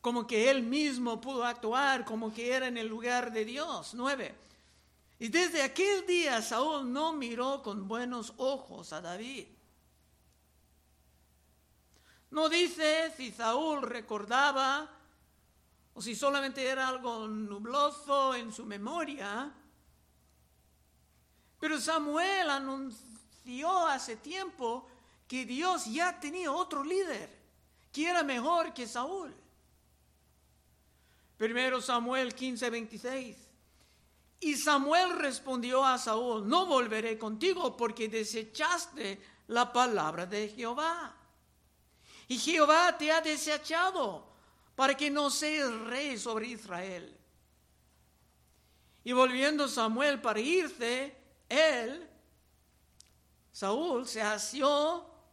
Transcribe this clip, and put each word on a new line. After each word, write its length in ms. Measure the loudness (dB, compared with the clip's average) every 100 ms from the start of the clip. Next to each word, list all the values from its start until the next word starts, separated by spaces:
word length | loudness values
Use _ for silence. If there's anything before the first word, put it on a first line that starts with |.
Como 280 | 0 -2 0
que 200 | 4 6
él 140 | 4
mismo 580 | 2 0 0 0 -2 -4
pudo 240 | -4 -2
actuar 600 | -2 -2 -2 2 2 2
como 280 | -2 -4 -6
que 220 | -4 -2
era 140 | 0 0
en 100 | -4
el 80 | -4
lugar 460 | -4 0 0 0
de 120 | -2
Dios. 500 | -4 -4 -6 -6 -8
Nueve. 400 | -4 -2 -2 -6 -12 -20 -20 _ _ _ _ _ _
Y 100 | 0
desde 320 | 2 4 2
aquel 440 | 0 2 2 2 2
día 340 | 2 4 0
Saúl 500 | 0 0 0 0 -2
no 220 | 0 0
miró 500 | -2 -4 -2 -2 -2
con 260 | -4 -8 -4
buenos 440 | -4 -4 -6 -10 -4
ojos 560 | -2 -2 -6 -16 -10
a 80 | -10
David. 480 | -8 -8 -8 -12 -14 -20 _ _ _ _ _ _ _ _ _ _ _ _ _ _ _ _ _ _ _ _ _ _ _ _ _ _ _
No 180 | 0 2
dice 640 | 4 2 2 2 2 0 -4
si 160 | -10
Saúl 500 | -4 0 2 2 0
recordaba 1040 | -2 -6 -6 -6 0 4 4 4 2 0 -4 -16 _ _ _ _ _ _ _ _ _
o 60 | -12
si 140 | -10
solamente 500 | -2 0 2 -2 -2
era 220 | -2 0 -2
algo 400 | -2 -6 -6 -6
nubloso 1120 | -6 -8 -8 -4 2 0 0 0 2 4 0
en 160 | -6
su 120 | -12
memoria, 880 | -10 -8 -6 -4 -4 -6 -6 -6 -8 -12 -20 _ _ _ _ _ _ _ _ _ _ _ _ _ _ _ _ _ _ _
pero 220 | -2 -2
Samuel 680 | 0 0 2 0 2 2 2
anunció 1400 | 0 -2 -6 -8 -12 -20 -20 _ -20 -14 -4 2 4 4
hace 280 | 0 -4 -10
tiempo 720 | -8 -8 -8 -4 -4 -4 -8 -20 _ _ _
que 180 | -8
Dios 420 | -4 -2 0 0 -2
ya 320 | 0 0 -2
tenía 320 | -8 -6 -4
otro 320 | -2 -2 -4
líder, 520 | -2 0 0 -4 -8 -18 _ _ _ _ _
que 160 | -4 0
era 140 | 2
mejor 500 | 0 0 2 2 0
que 140 | -4 -8
Saúl. 480 | -6 -4 -6 -10 -14 _ _ _ _ _ _ _ _ _ _ _ _ _ _ _ _ _ _ _ _
Primero 440 | -2 2 0 0
Samuel 540 | 0 0 2 0 0
quince 340 | -2 -6 -2 -4
veintiséis. 640 | -4 -8 -8 -6 -6 -8 -14 -20 _ _ _ _ _ _ _ _ _
Y 160 | -2 0
Samuel 600 | 4 4 6 4 4 2
respondió 680 | -2 -2 -4 -4 2 4
a 140 | 4 4
Saúl: 500 | 0 0 0 -2 4
"No 180 | 4 6
volveré 520 | 4 2 0 -2 -4
contigo 580 | -4 0 0 2 0 0
porque 320 | -4 -2 -4
desechaste 1120 | -2 -2 -4 -6 -2 0 0 -2 -6 -6 -6 -14 -20 -2
la 240 | 2 2
palabra 540 | 4 4 4 0 -2 -4
de 220 | -4 -4
Jehová. 680 | -6 -6 -2 -2 -4 -8 -14 -20 _ _ _ _ _ _ _ -20 -20 -8
Y 100 | -4
Jehová 580 | 0 4 8 8 8 4
te 120 | 2
ha 100 | 2
desechado 1080 | 2 -2 -2 -2 0 0 2 2 -2 -4 -14 -20 _ _ _ 2
para 200 | 2 4
que 140 | 2
no 200 | 2 2
seas 420 | 2 0 2 0
rey 460 | -2 -6 -4 -4 -4
sobre 300 | -4 -4 -4
Israel". 680 | -10 -10 -8 -8 -10 -14 -20 _ _ _ _ _ _ _ _ _ _ _ _ _ _ _ _ _ _
Y 80 | 0
volviendo 560 | 4 6 6 2 4 0
Samuel 520 | 2 0 4 2 2
para 180 | 0 0
irse, 760 | 2 2 2 -2 -2 -2 -4 -10 -20 _ _
él, 600 | 4 4 4 -2 -8 -14 -20 _ _ _ _ _ _ _ _ -20 _ _ _ _
Saúl, 540 | -6 -2 0 0 -2 -2
se 140 | -2
asió 840 | -2 0 -4 0 2 4 2 -2 -8 -20 _